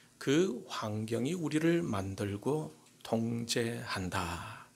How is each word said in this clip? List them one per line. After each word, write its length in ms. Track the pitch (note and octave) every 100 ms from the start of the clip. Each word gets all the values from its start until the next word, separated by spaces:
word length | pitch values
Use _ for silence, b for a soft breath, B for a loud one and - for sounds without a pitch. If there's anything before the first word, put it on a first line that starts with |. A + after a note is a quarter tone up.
| b -
그 460 | - D3 G3 A#3 F3
환경이 640 | - A2 G#2+ A2 A2+ C3
우리를 480 | F3+ D3 D3+ E3 E3+
만들고 1000 | E3+ G2+ F#2+ G2 G2+ G2 B2+ D3+ D#3 - - -
통제한다." 1500 | - A#2 A2+ A#2 A#2 B2 A#2 A#2+ A#2+ G2+ F2+ F#2+ F2 E2+ G2+ - -